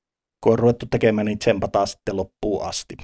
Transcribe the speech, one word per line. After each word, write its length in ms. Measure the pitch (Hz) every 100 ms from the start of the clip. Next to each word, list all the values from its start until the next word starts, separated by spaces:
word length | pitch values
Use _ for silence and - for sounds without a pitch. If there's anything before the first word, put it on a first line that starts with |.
| _ _ _ _
kun 80 | 113
on 80 | 113
ruvettu 260 | 117 120 120
tekemään, 400 | 120 117 107 104
niin 140 | 104
tsempataan 480 | - 101 98 104 101
sitten 300 | - - 98
loppuun 480 | 95 _ 107 95 82
asti. 300 | - - -